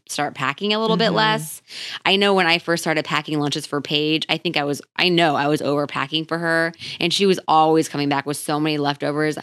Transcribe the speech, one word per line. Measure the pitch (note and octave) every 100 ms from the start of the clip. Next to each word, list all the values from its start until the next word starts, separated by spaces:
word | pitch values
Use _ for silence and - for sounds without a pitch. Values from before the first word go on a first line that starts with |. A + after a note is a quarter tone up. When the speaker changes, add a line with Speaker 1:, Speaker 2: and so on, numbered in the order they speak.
| -
Speaker 1:
start | - C#3+ B2
packing | C3 C#3+ G#3
a | G#3+
little | A3 A3
bit | A3+
Speaker 2:
Mm-hmm. | G#3+
Speaker 1:
less. | G#3+ A3 D#3+ - _ - - - -
I | G3
know | G3+
when | G3 E3+
I | E3+
first | - E3+
started | E3+ D3+ -
packing | D3+ D3+ D3+
lunches | D3 D3+ -
for | D3
Paige, | C3+ D3+ D3+ D#3+ -
I | D#3+
think | F3+ D3+
I | C#3+
was, | C#3 - -
I | F3+
know | E3+ E3 C#3
I | C#3+
was | D3+
overpacking | C#3 D3 C#3+ C3+ C3+ D#3 D#3
for | E3
her, | E3+ E3 E3 E3 - -
and | F3
she | E3+ G3
was | F#3 -
always | D#3 D#3 D#3+ D#3
coming | C#3+ C#3+
back | C#3 C#3
with | D3
so | - D3
many | D#3 D3+
leftovers. | C#3+ C#3 D3 D3 D#3 C#3+